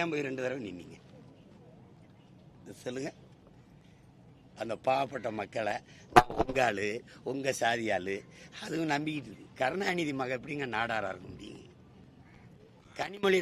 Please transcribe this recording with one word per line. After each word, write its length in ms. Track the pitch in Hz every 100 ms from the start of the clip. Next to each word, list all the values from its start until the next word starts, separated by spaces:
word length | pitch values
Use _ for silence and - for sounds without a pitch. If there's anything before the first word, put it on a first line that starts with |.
ஏன் 120 | 170
போய் 140 | 147 135
ரெண்டு 160 | 131
தடவை 180 | 127 135 104
நின்னீங்க? 280 | 90 82 82 - - - - - - - - - - - - - - - - - 101
சொல்லுங்க. 260 | 131 123 151 - - - - - - - - - - - - - - -
அந்த 120 | 113 104 127
பாவப்பட்ட 420 | 131 127 131 113 107
மக்களை 340 | 101 120 104 117 - - - - - -
உங்க 180 | - 131 120
ஆளு, 220 | 98 104 113 - - 117
உங்க 220 | 135 135 127
சாதி 260 | 117 117 110 95
ஆளு, 180 | 92 98 - - - -
அதுவும் 300 | 110 160 160
நம்பிக்கிட்டு 360 | 143 156 151 117
இருக்கு. 160 | 98 - -
கருணாநிதி 520 | 131 180 196 175 147 135
மக 160 | 127 127
எப்படிங்க 300 | 131 147 135 110
நாடாரா 320 | 117 110 95
இருக்க 160 | 92 -
முடியும்? 320 | - 104 - - - - - - - - - - - - - - -
கனிமொழி 400 | 156 202 196 185